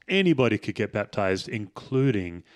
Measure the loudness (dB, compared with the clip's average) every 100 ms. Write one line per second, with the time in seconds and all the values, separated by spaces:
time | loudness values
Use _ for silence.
0 | -4 2 4 4 4 2 -2 -4 -4 -2
1 | -4 -2 0 0 -4 -8 -10 -14 -4 0
2 | 2 0 -4 -10 -16